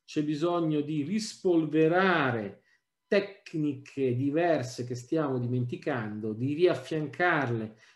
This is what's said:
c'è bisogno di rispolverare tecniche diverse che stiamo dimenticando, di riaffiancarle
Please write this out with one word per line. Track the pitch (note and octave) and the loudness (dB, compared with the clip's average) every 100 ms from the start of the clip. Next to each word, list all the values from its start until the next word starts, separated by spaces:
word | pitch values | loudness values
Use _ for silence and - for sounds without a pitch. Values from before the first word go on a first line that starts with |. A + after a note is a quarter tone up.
| - | -8
c'è | D#3+ D3+ | -4 -2
bisogno | D3 E3+ F3 D#3+ D3+ | 0 0 0 0 0
di | C#3+ D#3 | -2 -4
rispolverare | C#3+ G#3+ A3 - F#3+ E3+ D3+ D#3 D#3+ F3 F#3+ E3 C3+ A#2 G2+ - _ _ _ _ _ | -2 -4 -4 -4 2 2 2 4 4 4 4 4 2 0 -4 -10 _ _ _ _ _
tecniche | G3+ G3 - - E3 D3 B2+ - - C3 | 0 0 -6 -8 -4 -2 -4 -8 -2 0
diverse | B2 C#3 D3+ F3 D3 B2 - | 0 0 2 2 2 -2 -6
che | B2 | -8
stiamo | B2 - D#3+ D3 B2+ | -8 -4 -2 0 -2
dimenticando, | B2 B2+ B2 F#3 D#3+ C3 G#2+ G#2+ A2 | -2 -2 -2 -4 -4 -4 -4 -6 -6
di | G#2+ C3 | -2 -2
riaffiancarle | D3 F3+ B2 - D#3+ D3 - F3+ D#3+ B2 A#2 A2 - - | 2 2 2 -2 -4 -4 0 2 2 0 -2 -4 -10 -20